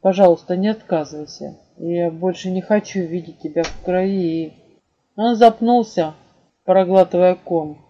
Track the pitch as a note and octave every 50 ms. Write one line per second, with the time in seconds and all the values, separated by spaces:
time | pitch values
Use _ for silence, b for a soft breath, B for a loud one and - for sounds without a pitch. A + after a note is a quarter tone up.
0 | - F#3+ F#3+ F#3 G3+ F3+ E3+ D#3+ - - F3+ F3+ F#3+ G#3+ A3 A3 - _ F3+ D#3+
1 | D3+ D3 D3+ D3+ D3+ D3 - - D3+ C#3+ D#3 - _ _ _ _ E3 E3 E3+ F3
2 | F3 E3+ E3 D#3+ F3 F#3 F3 - - F#3+ F#3 F#3 F3+ - G#3+ G#3 G#3 - - G3
3 | F3+ D#3+ E3 F3+ E3 E3 D#3 _ - D#3 D3 E3+ E3 - - - - - F3+ F#3
4 | F#3 G3 G3 G3 F3+ E3 D#3+ E3 D#3+ D#3 - _ _ _ _ _ _ _ _ _
5 | _ _ _ - G#3+ A#3 A#3+ G#3+ A#3 A3+ A3 A3 A#3 A3+ B3 B3 A3+ A3 - -
6 | E3 D#3 D#3 _ _ _ _ _ _ _ _ _ _ - F#3 F#3+ F#3+ F3 F#3+ F#3+
7 | F#3 F3 - F3+ F3+ F3+ F3+ F3+ _ - F3 E3 D#3 D#3 D3+ D#3 _ _